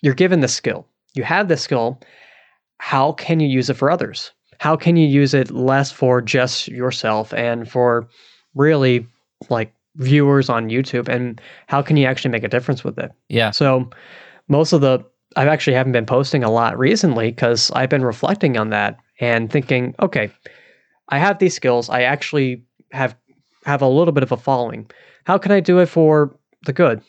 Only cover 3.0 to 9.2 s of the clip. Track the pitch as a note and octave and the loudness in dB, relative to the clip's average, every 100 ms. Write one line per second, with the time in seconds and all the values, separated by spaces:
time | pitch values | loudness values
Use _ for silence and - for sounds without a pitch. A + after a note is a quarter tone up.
3 | C#3 D3 - E3 D3+ C3 B2 C3+ C3+ F3 | 0 -2 -2 0 2 0 -2 0 0 0
4 | - - - _ _ _ D3 D#3 E3+ E3+ | -4 -10 -16 _ _ _ -2 0 2 4
5 | D#3 C#3 C#3 C#3 C3 A#2+ B2+ C3+ C#3 - | 4 4 4 2 0 -2 0 0 0 -2
6 | C3 B2 A2+ C3+ B2+ - - A#2+ B2+ A#2+ | 0 0 0 -2 -2 -4 -10 -6 -6 -4
7 | A2+ A2 A2 A#2 A#2+ A#2 A#2 B2+ B2 A#2+ | -4 -4 -4 -6 -4 -4 -6 0 0 0
8 | A#2 _ _ _ _ C3 C#3+ D#3 C3 B2 | -4 _ _ _ _ 0 2 4 2 0
9 | A#2 _ | -2 _